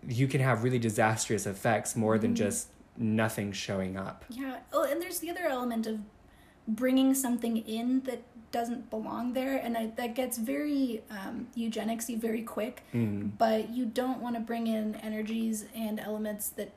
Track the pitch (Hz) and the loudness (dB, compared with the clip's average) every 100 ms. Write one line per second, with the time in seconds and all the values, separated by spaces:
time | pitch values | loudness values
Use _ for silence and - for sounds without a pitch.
0 | - 120 135 143 131 113 123 127 113 104 | -4 2 2 4 4 4 4 2 2 4
1 | 110 113 - 107 101 98 123 107 - - | 4 4 0 0 0 -2 2 2 0 0
2 | 110 110 107 - 101 - - - - - | 4 4 4 2 2 0 -6 -14 -20 -2
3 | 113 110 110 - 101 95 - 98 95 95 | 2 4 2 0 -4 -4 -2 -2 -2 -2
4 | 95 - - 240 269 254 - 294 294 311 | -6 -10 -14 -8 -8 -8 -2 0 2 0
5 | 359 - 320 349 339 254 247 226 220 220 | -4 -6 -6 -2 -2 0 -2 -2 -2 -4
6 | 202 - - - - - - 220 254 262 | -8 -18 -20 -20 -20 -14 -6 0 4 6
7 | 269 269 240 240 233 226 220 220 240 262 | 6 4 2 0 0 -2 -2 -2 2 2
8 | 262 240 - - - 240 233 233 226 220 | 2 -8 -10 -20 -4 -2 -2 -4 -4 -6
9 | 214 220 247 247 262 269 240 233 220 - | -4 -4 -2 0 0 0 0 -2 -2 -2
10 | 247 233 254 247 226 277 294 285 262 214 | -4 -2 -2 -2 -2 0 0 2 2 0
11 | - 208 190 - - - 226 226 208 226 | -6 -10 -8 -8 -8 -4 -2 -2 -2 -2
12 | - 226 226 226 226 - 220 - - 120 | -2 -2 0 -2 -4 -4 -4 -6 -4 0
13 | 110 101 214 - 226 220 220 240 247 247 | 2 0 -4 2 4 4 0 -2 0 0
14 | 254 254 240 233 226 233 226 220 214 214 | 0 -2 -2 -4 -2 -2 0 0 0 -4
15 | 214 214 220 226 226 220 208 226 220 214 | -6 -4 -2 0 0 -2 -6 -4 -4 -2
16 | - 214 214 208 - - 208 | -4 -4 -4 -4 -6 -6 -8